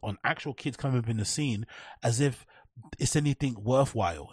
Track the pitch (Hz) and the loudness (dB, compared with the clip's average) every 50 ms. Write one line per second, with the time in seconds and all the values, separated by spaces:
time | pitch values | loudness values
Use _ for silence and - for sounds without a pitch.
0 | - 101 95 - - 127 160 - - 147 120 - - 143 117 - - 135 127 123 | -6 -6 -4 -2 0 0 0 -2 -4 -8 -8 -6 -6 -6 -4 -2 0 0 2 2
1 | 113 117 113 110 101 - - 151 151 131 107 101 113 - - - - - - - | 2 0 0 0 0 -2 0 0 0 0 0 -2 -4 -6 -10 -16 -18 -18 -8 -2
2 | - 110 110 123 143 139 123 - - - - - - _ - 120 - - - - | 0 0 2 4 2 2 0 -2 -10 -20 -20 -20 -20 _ -20 -20 -20 -14 -6 -2
3 | 143 - - 151 147 143 135 - 143 131 117 101 104 117 131 135 139 - - 113 | 0 2 2 2 2 2 2 0 0 -2 -2 -2 0 2 4 4 4 4 2 0
4 | 95 87 82 71 71 - | 0 0 0 -4 -8 -12